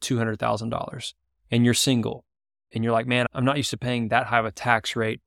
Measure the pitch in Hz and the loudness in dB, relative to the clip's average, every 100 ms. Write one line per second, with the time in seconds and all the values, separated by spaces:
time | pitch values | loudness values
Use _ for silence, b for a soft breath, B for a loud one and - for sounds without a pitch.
0 | - 123 113 107 113 113 113 - - - | -2 0 0 -2 -2 -2 -2 -4 -6 -10
1 | - - _ _ - 120 120 117 - 123 | -12 -14 _ _ -2 4 4 4 2 2
2 | 110 117 _ _ _ _ _ 110 117 113 | 0 -6 _ _ _ _ _ -4 0 0
3 | 123 123 120 - 127 143 131 120 127 123 | 2 0 0 0 0 0 -2 -4 -4 -2
4 | 113 113 117 117 110 - 123 113 - 117 | 0 0 2 0 0 -2 0 0 0 -2
5 | 110 113 | -2 -4